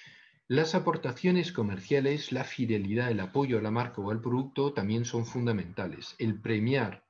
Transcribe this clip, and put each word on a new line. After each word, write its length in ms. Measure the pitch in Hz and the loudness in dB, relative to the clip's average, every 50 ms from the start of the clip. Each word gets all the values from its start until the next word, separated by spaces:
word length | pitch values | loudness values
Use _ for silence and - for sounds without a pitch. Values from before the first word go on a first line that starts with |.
| - - - - - - _ _ _ | -20 -20 -20 -20 -20 -20 _ _ _
las 280 | - 127 147 160 160 - | 0 2 2 4 4 2
aportaciones 800 | 180 151 170 160 - - 131 120 - - 180 180 180 165 180 | 0 2 2 0 0 -2 -4 -2 0 2 4 4 4 2 0
comerciales, 800 | - - 110 101 95 95 - - 143 139 135 139 147 151 - - | 0 -2 -2 -2 -2 -4 -2 2 2 4 4 2 0 0 -2 -4
la 120 | 131 127 127 | -4 -4 -4
fidelidad, 640 | - - - 120 113 110 101 98 98 107 120 123 123 | -4 -4 -2 0 0 0 0 0 0 0 0 2 0
el 100 | 113 101 | 0 0
apoyo 380 | 92 92 - 139 139 127 117 107 | -2 -2 0 0 2 2 2 0
a 40 | |
la 80 | 107 107 | 0 0
marca 300 | 110 120 123 123 - 104 | 0 0 0 -2 -4 -4
o 100 | 98 101 | -4 -2
al 100 | 110 113 | -2 -2
producto 520 | - 123 123 131 135 135 - 139 139 143 | -2 0 0 0 0 -2 -2 0 0 0
también 320 | 143 107 98 104 110 117 120 | 0 0 0 0 0 0 0
son 200 | - - 117 113 | -2 -2 -2 -2
fundamentales. 920 | - - 123 120 120 110 95 85 85 92 - 98 85 71 - - - - - | -2 -2 -2 0 0 0 0 -2 -4 -6 -6 -6 -6 -6 -10 -12 -12 -8 -2
El 220 | 117 113 98 113 | -2 -2 -2 -2
premiar, 640 | - 113 113 104 110 123 135 135 113 95 - - _ | -2 0 0 2 2 2 2 2 2 0 -4 -8 _